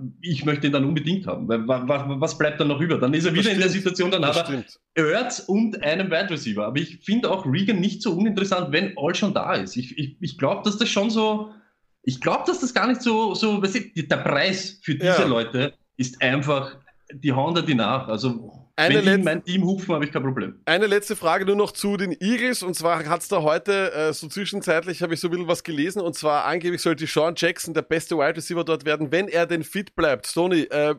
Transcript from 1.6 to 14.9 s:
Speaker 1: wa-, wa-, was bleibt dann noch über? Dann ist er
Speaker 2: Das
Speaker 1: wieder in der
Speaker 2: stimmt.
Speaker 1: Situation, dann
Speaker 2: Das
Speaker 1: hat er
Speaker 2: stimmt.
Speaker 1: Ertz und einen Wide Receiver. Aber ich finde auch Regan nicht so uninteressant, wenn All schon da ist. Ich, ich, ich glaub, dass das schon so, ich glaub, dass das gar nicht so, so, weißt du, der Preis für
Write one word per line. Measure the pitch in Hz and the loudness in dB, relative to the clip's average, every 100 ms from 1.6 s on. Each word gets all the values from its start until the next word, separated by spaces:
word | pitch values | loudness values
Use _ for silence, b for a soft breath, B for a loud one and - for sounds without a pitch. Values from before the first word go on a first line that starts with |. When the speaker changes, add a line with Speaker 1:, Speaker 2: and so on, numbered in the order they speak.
| 113 | 0
Speaker 1:
wa-, | 127 127 | -2 0
wa-, | 139 135 135 | -2 -2 -2
was | 156 - | -4 0
bleibt | 151 147 | 0 2
dann | 147 | 0
noch | 143 | 2
über? | 165 123 | 0 2
Dann | 127 | 2
ist | 156 170 | 2 2
er | |
Speaker 2:
Das | 170 | 2
Speaker 1:
wieder | 214 | 2
in | 190 | 4
der | 185 | 2
Speaker 2:
stimmt. | 196 | 2
Speaker 1:
Situation, | 185 180 180 | 0 0 0
dann | 190 | 2
Speaker 2:
Das | 147 160 | 2 2
Speaker 1:
hat | 165 | 0
er | 131 | -4
Speaker 2:
stimmt. | - - _ 160 | -6 -18 _ 0
Speaker 1:
Ertz | 156 208 254 - | 2 2 0 -6
und | - 202 226 - | 0 2 2 0
einen | 151 175 190 | 0 0 0
Wide | 165 190 | 0 0
Receiver. | 151 113 101 107 | -4 -2 -2 -2
Aber | 131 | -2
ich | 165 - | -4 -8
finde | - 233 160 | 0 0 2
auch | 190 135 | 0 0
Regan | 160 196 190 | 0 2 2
nicht | 208 - | 0 0
so | 226 | -2
uninteressant, | 175 220 190 196 180 151 | 2 2 2 0 0 2
wenn | 156 180 - | 0 0 -2
All | 156 175 | -2 0
schon | 202 | 0
da | - 160 147 | 0 0 -2
ist. | 95 120 | -2 -6
Ich, | 127 - | -8 -8
ich, | 135 - | -8 -6
ich | 175 - | -8 -2
glaub, | 170 151 | -2 0
dass | 214 208 | -2 -2
das | 240 | 0
schon | 202 220 | 0 0
so, | 220 214 214 214 B B B _ _ | 0 0 0 -6 B B B _ _
ich | - - | -6 -2
glaub, | 160 233 - | 0 0 0
dass | - | -2
das | 247 | 0
gar | 196 226 | 0 2
nicht | 247 | 2
so, | 240 220 220 180 | 2 2 0 0
so, | 220 202 | 0 2
weißt | 190 233 - 160 | 0 -2 -6 -8
du, | |
der | 131 139 | -2 0
Preis | - 143 185 190 - - | 2 2 2 -2 -6 -10
für | - | -4